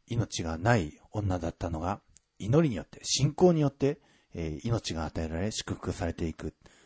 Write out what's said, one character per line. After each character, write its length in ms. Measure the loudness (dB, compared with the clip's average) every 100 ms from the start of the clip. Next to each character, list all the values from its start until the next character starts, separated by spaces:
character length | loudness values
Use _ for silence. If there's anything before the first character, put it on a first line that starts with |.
| -6
ー、 40 |
命 280 | -4 -2 -2
が 160 | -4 0
な 180 | 4 4
い 220 | 2 -8 -10
女 260 | -4 -2 0
だ 100 | -2
っ 40 |
た 180 | -4 -6
の 100 | -4
が、 200 | -4 -4 _ _ _ -8
祈 240 | 2 4
り 60 | 4
に 80 | 0
よ 60 |
っ 40 | -8
て、 140 | -10
信 280 | -4 0 2
仰 200 | 6 6
に 80 | 6
よ 80 | 2
っ 40 |
て、 260 | 2 0 0 _ _ _
え 240 | -6 -4 -4
ー、 60 | -2
命 260 | -2 -2
が 100 | -4
与 180 | -4 -4
え 60 | -4
ら 120 | -2
れ、 100 | -4
祝 240 | -4 -6
福 180 | -6 -4
さ 140 | -2 -4
れ 60 |
て 140 | -2 -4
い 80 |
く。 200 | -4 -10 -12 -20 _